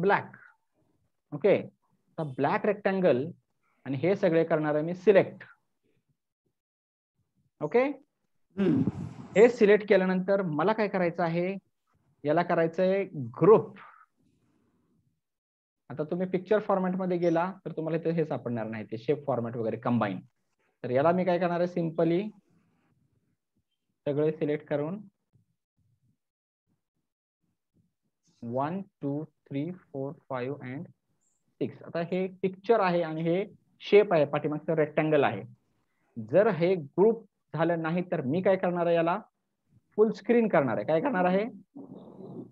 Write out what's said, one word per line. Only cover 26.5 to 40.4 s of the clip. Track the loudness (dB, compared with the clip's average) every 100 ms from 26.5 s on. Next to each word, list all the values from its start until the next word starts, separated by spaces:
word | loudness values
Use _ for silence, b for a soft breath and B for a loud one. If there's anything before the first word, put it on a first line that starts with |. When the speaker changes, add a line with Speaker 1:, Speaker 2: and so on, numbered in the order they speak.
| _ _ _ _ _ _ _ _ _ _ _ _ _ _ _ _ _ _ _
Speaker 1:
वन, | -8 -4 -4 -6 -10 _
टू, | -6 -6
थ्री, | -8 _ -12 -8 -8
फोर, | -10 _ -10 -10 -10 -10
फाईव्ह | -8 -8 -8 -10
and | -12 -14 _ _ _ _ _ _ -8
सिक्स. | -8 -8
आता | -10 -8
हे | -4 -4 -4 -4
picture | -6 -4 2 2
आहे | 4 0
आणि | -2 -2
हे | -2 -2 -4 -10 _ _
shape | 4 6 6
आहे, | 4 2
पाठीमागचं | 0 -4 -6 -2 0
रेक्टँगल | 0 0 2 4
आहे. | 2 0 -10 -18 _ _ _ _ _ -14
जर | 0 2 4
हे | 2 0 0
group | -2 2 4 2 -4 _ _
झालं | -2 0 0
नाही | -2 -4 -4
तर | -4
मी | -2 0
काय | 2 2
करणार | 0 0 2
आहे, | 2
याला | 2 -2 -6 _ _ _ _ _ _ 2
Full | 2
screen | 2 0 2